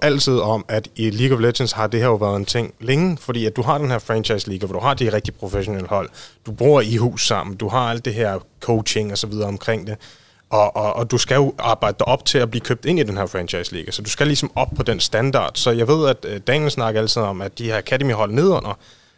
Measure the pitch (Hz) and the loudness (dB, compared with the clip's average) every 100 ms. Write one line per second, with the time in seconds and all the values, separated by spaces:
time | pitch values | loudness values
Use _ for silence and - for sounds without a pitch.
0 | 147 143 135 127 104 110 - 107 104 - | 2 2 2 2 2 0 -2 -4 -4 -4
1 | 110 104 127 131 117 117 120 - 107 117 | -2 2 2 4 2 2 -2 0 0 2
2 | 123 110 104 101 98 98 90 - - 143 | 2 4 2 0 -2 -2 -4 -6 0 2
3 | 185 160 - 120 110 101 117 147 143 120 | 2 0 -4 -2 -2 0 0 0 0 -2
4 | - 113 107 107 - 95 98 92 120 135 | 0 -2 0 -2 -4 -6 -6 -2 0 0
5 | 117 104 - - 98 101 98 101 90 101 | 0 0 -2 -8 -6 -4 -4 -6 -4 -4
6 | 95 - - _ - 107 127 147 110 113 | -4 -10 -20 _ -12 0 4 6 4 2
7 | 120 - - 104 90 98 107 120 120 117 | 0 0 -2 -2 -4 -6 -2 0 0 -2
8 | 120 110 110 95 - _ - 113 104 107 | -4 -2 -2 -2 -8 _ 0 0 0 -2
9 | 104 101 107 107 104 101 - 110 98 107 | -2 -4 -4 -4 -4 -4 -2 -2 -4 -12
10 | - - _ _ _ 107 104 - 104 - | -14 -20 _ _ _ 2 4 2 -2 -2
11 | 117 120 - 131 139 - 117 110 107 101 | 0 0 2 2 2 0 0 0 0 0
12 | 123 135 - 143 120 117 - 123 - 175 | 2 2 2 2 2 -2 -2 -2 0 0
13 | 113 98 92 95 85 87 87 90 78 - | 0 -2 -4 -4 -4 -4 -6 -8 -8 -8
14 | 107 - 147 143 143 - 127 - 120 104 | -6 0 0 2 -2 -2 -2 0 -2 0
15 | - 110 127 131 82 - 127 117 117 156 | 0 2 2 2 0 0 0 2 4 4
16 | 147 123 - 101 - 143 151 139 113 110 | 4 0 -4 -6 0 0 0 0 0 0
17 | 110 120 104 95 98 - 117 110 - 131 | 0 0 0 -2 -8 -8 -4 -4 0 0
18 | 135 107 104 113 185 90 - 101 - - | 2 0 0 2 4 2 -2 -8 -14 -20
19 | _ | _